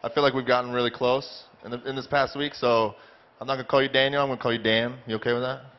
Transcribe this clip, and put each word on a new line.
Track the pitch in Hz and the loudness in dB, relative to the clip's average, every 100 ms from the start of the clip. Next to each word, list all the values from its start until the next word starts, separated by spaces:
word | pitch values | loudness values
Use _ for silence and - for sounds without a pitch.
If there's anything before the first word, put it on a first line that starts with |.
I | 120 | -4
feel | - | 2
like | 143 | 2
we've | 131 120 | 2 2
gotten | 123 123 | 2 2
really | 123 120 | 0 -2
close | 120 123 131 139 - - - - | 0 0 0 -2 -16 -20 -20 -12
in | |
the, | 120 123 | -10 -8
in | 135 | -8
this | 127 | -2
past | 143 131 139 | 0 0 -2
week, | 147 - | -6 -2
so | 123 117 110 98 - - _ _ | 2 2 2 -4 -20 -20 _ _
I'm | 120 | -6
not | 135 | -6
gonna | 127 | 0
call | 139 | 2
you | 135 | 4
Daniel, | 131 135 143 | 4 2 2
I'm | 139 | 0
gonna | 127 | 0
call | 127 | -2
you | 117 | 0
Dan. | 110 110 120 127 123 | 2 2 0 -6 -6
You | 110 | -4
okay | 120 | 0
with | 120 | -2
that? | 127 135 - | -2 -6 -12